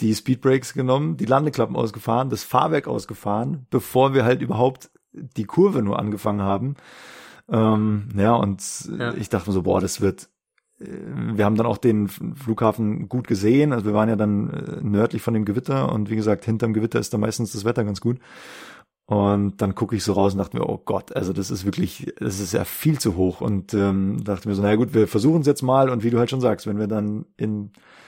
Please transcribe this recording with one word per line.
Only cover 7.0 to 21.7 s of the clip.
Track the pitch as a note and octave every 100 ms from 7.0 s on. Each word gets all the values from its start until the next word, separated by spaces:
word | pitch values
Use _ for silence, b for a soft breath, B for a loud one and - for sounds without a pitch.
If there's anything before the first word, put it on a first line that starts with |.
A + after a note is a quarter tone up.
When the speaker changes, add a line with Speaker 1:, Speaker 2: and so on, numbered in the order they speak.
| B B B B -
Speaker 1:
Ähm, | A#2+ A2 G#2+ G#2+ G#2 G#2+ G2+
ja, | G#2
und | A#2 G2+ G2 - - - -
Speaker 2:
Ja. | A#2+
Speaker 1:
ich | - G#2
dachte | G#2 G#2
mir |
so, | F#2+
"Boah, | F2+ F#2
das | F2+ -
wird", | G2 - - _ _ _ _ -
äh, | -
wir | - A#2 A#2 A2+ G#2
haben | G#2 A2
dann | A2+
auch | G#2+
den | A#2+ G#2+ G2+
F-, | - - -
Flughafen | A#2+ A2 A2+ G#2+ G#2+ G#2+ F#2+
gut | B2 -
gesehen, | G#2+ G#2 C3+ D3
also | A#2+ G#2
wir |
waren | G#2 A2
ja | G#2+
dann, | G#2 G2+ A#2
äh, | - - -
nördlich | - G2+ A#2 A2
von | -
dem | A2+
Gewitter | G#2 G#2+ C3+ C3+ C3+
und | A2 G2+
wie | A2
gesagt, | G#2+ G2+
hinterm | - A2 A2+
Gewitter | G#2+ A2 A#2+
ist | G#2+
dann | A2
meistens | A2 - A2+
das | A2+
Wetter | G#2+ A#2+
ganz | G#2 G2
gut. | A#2 B2+ B B B B B B B _ -
Und | G#2 G2+ G2+ G2+ -
dann | G2+
gucke | F#2+ G#2 G#2+
ich |
so | G#2+
raus | F#2+ G2
und | G2
dachte | F#2+ -
mir, | -
"Oh | G#2
Gott, | - G2+ - -
also | F#2
das | - G2
ist | G2
wirklich, | G2